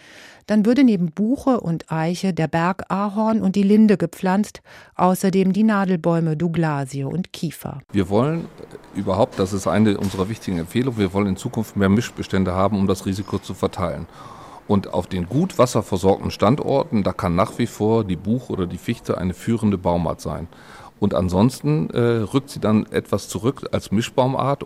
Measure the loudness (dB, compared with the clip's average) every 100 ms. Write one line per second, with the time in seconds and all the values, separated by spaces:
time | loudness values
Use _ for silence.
0 | -20 -20 -20 -12 0 2 4 6 6 4
1 | 0 -2 -2 0 0 0 0 -4 -4 -2
2 | -2 0 -2 0 0 2 0 -2 -4 -4
3 | -2 0 0 2 2 2 6 8 6 6
4 | 0 -2 0 2 0 -6 -20 -20 -12 0
5 | 2 2 2 4 2 4 2 2 2 0
6 | 2 2 0 0 -2 0 0 -2 -4 -6
7 | -4 -6 -6 -8 -8 -8 -10 -12 -4 -2
8 | 0 2 0 -2 -8 -16 -20 -20 -12 -6
9 | -2 0 0 0 -2 -2 0 2 4 2
10 | -2 -4 -4 -6 -4 -4 -2 -2 -2 0
11 | 0 0 0 -2 -4 -6 -4 0 2 2
12 | 0 -6 -4 -2 0 0 0 2 0 0
13 | -4 -6 -4 -6 -6 -4 -4 -2 -6 -6
14 | -12 -16 -20 -18 -20 -10 -2 0 0 -4
15 | -4 -4 -2 0 0 2 2 2 -2 0
16 | 2 2 -2 0 2 2 0 -2 0 -2
17 | -2 -2 0 0 0 -2 -4 0 0 2
18 | 0 -4 -2 -4 -4 -6 -6 -6 -6 -6
19 | -4 -4 -4 -4 -4 0 0 0 0 0
20 | -2 -4 -8 -8 -10 -16 -20 -20 -20 -4
21 | 0 0 2 4 2 2 -2 0 -2 0
22 | 0 0 0 -2 -4 -4 2 2 2 -4
23 | -2 -4 -4 -4 -4 -4 -4 -6 -2 -2
24 | 0 2 2 2 -2 -2